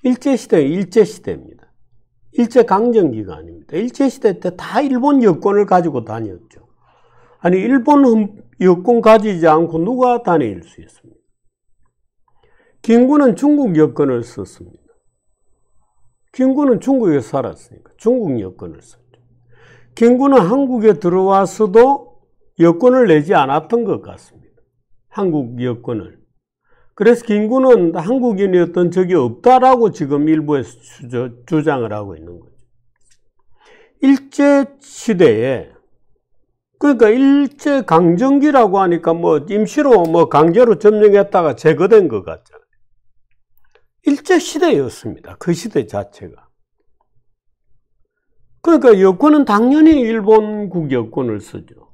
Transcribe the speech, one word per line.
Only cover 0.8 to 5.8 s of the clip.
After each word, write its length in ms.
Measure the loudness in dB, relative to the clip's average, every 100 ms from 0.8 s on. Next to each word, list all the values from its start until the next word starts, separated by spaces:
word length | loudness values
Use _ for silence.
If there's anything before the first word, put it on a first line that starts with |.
| -4 0 0 -2 -14 -14 -16 _ _ _ _ _ _ _ _
일제강점기가 1040 | -4 0 0 0 0 0 0 -2 -4 -12 -16
아닙니다. 400 | -20 -20 _ -10
일제시대 640 | -10 -4 -4 -2 -4 -4
때 160 | -10 -10
다 240 | -6 -4
일본 420 | -2 -2 0 2
여권을 440 | 2 0 0 0 0
가지고 400 | 0